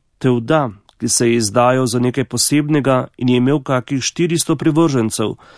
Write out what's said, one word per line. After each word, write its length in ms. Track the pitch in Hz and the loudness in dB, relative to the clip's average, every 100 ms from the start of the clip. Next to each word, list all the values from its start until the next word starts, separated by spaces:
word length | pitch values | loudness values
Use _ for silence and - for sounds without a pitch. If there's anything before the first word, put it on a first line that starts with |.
| _ _ | _ _
Tevda, 520 | 135 123 113 156 131 101 _ _ | 0 0 0 0 0 -8 _ _
ki 80 | 120 | -4
se 200 | - 120 | 0 2
je 80 | 120 | 2
izdajal 500 | 104 117 123 131 127 | 0 2 2 2 0
za 120 | 123 | 0
nekaj 260 | 123 123 | -2 -2
posebnega 840 | 123 123 - 147 147 151 131 131 - - | -4 -4 0 0 0 0 2 0 -2 -4
in 100 | 127 | 0
je 80 | 123 | 2
imel 240 | 123 147 | 2 0
kakih 420 | 135 127 - 139 | 0 -4 -2 -4
štiristo 540 | - - 170 165 - 151 | -4 -2 -2 -2 -2 0
privržencev, 760 | 156 156 165 135 110 - 107 - - | 0 2 2 2 -2 -2 -6 -6 -16